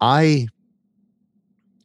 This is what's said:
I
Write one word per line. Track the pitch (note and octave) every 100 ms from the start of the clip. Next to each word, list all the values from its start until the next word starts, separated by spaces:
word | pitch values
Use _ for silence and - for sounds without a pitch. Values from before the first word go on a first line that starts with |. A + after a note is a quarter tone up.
I | A2+ C#3+ D#3+ D3 A#2 - _ _ _ _ _ _ _ _ _ _ _ _